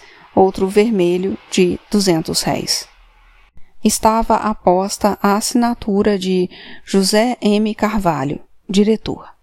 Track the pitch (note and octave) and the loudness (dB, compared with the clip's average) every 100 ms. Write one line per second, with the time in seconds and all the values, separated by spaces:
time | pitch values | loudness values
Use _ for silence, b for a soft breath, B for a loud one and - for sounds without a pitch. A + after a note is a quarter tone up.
0 | B B B G3 F#3+ F#3+ F#3+ G#3 A3 G3+ | B B B 0 2 2 0 2 2 2
1 | F3 F3+ F#3+ G#3+ - - F3+ G3 - G#3 | 2 0 -2 -8 -2 2 2 0 -2 0
2 | F#3+ E3 E3+ E3 D#3+ E3 - - - _ | 2 0 -2 -4 -2 -4 -4 -6 -8 _
3 | _ _ _ _ _ - - - G#3+ - | _ _ _ _ _ -18 -16 -4 -2 0
4 | A3 A3+ A3 A3 G#3 G#3+ G3 F3+ G3 - | 2 0 0 0 -2 -2 0 2 0 -2
5 | G#3 - G3+ G3+ - B3 A#3+ A#3+ - G3 | -2 0 0 0 0 0 0 -2 -2 0
6 | G#3 G3+ F#3 F#3 F#3 B B B - G3 | 0 0 0 0 -2 B B B -2 0
7 | F#3+ G#3 B3 - G#3 G#3 G#3+ G#3+ G#3+ G#3+ | 2 2 2 0 0 2 0 -2 -2 0
8 | F3+ D3 C#3 - - - - F#3+ G#3 A3 | 0 -2 -4 -6 -10 -20 -2 2 2 0
9 | - - - - | -4 -10 -12 -20